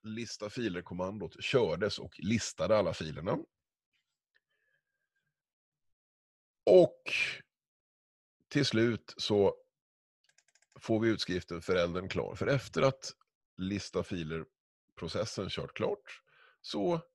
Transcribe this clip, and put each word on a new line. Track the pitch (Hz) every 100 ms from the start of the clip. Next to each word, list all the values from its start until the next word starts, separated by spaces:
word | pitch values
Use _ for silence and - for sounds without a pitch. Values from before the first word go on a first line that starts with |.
lista | 110 110 113 - 104
filer-kommandot | - 113 87 90 87 92 107 82 -
kördes | - 123 95 80 104 -
och | - -
listade | 92 110 - - 90 107
alla | 87
filerna. | - 78 71 90 170 - _ _ _ _ _ _ _ _ _ _ _ _ _ _ _ _ _ _ _ _ _ _ _ _ _ _ _ _ _ _ _
Och | - 185 165 - - - - - - _ _ _ _ _ _ _ _ _ _
till | 147 139
slut | 110 117 110 - -
så | - 104 95 - _ _ _ _ _ _ _ _ _ _ _ -
får | - 110
vi | 113
utskriften | 107 - 90 - 85
föräldern | 80 90 87 87 95
klar. | 90 50 -
För | 95
efter | 139 - 160
att | 139 - - - _ _ _ -
lista | 95 101 - 92
filer-processen | 87 90 78 80 - _ _ _ _ - 82 98 110 - 92
kört | - 80
klart | - 113 - - - _ _ - _
så | - 214 185 165 -